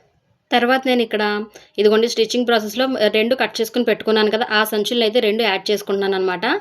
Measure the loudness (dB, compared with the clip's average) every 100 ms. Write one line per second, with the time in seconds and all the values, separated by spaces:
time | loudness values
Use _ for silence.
0 | _ _ _ _ -2 0 2 0 2 0
1 | 0 -2 -2 -4 -6 -14 -12 0 4 4
2 | 2 0 -2 0 0 0 0 -2 -2 0
3 | 0 2 0 0 -2 -2 -4 -2 0 0
4 | 0 2 2 0 0 0 0 0 -2 0
5 | 0 2 0 0 0 -2 -2 -4 -2 -2
6 | -2 0 -2 -2 -2 -4